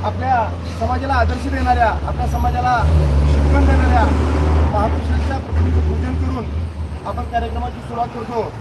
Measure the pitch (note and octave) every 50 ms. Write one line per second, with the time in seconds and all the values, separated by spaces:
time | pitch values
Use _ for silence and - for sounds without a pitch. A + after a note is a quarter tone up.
0 | F#3+ G#3+ G#3+ G#3+ B3 C4 C4 A#3+ A3 G3+ - - - - - - A#3 A3+ B3+ B3+
1 | C4 C4+ C4+ B3+ A3+ A3+ B3+ B3 - C#4 C4 C4 B3+ B3 B3 A#3+ A#3+ G#3+ F#3+ -
2 | - - - - - - - - - A#3+ A#3+ B3 B3 B3 B3 A#3+ - - - -
3 | - - - C#2+ D2 D2 C#2+ - - - - - - - - - - - - B3
4 | - - - - - - - - - - - - - - - G#3 G#3 A3+ - -
5 | - - - - - - - - - - - D#2 E2 D#2+ D#2+ - - - - -
6 | - - - D#2+ - C4 C4 B3+ A3 - - - - - - - - - - -
7 | - G#3+ G#3 - A#3+ A#3+ A#3+ A#3 A#3 A3+ A3+ A#3 A#3+ B3 A#3+ - - - A#3 A#3
8 | A#3+ B3 - A#3+ A3 - A#3+ A#3 G3 D#3 - -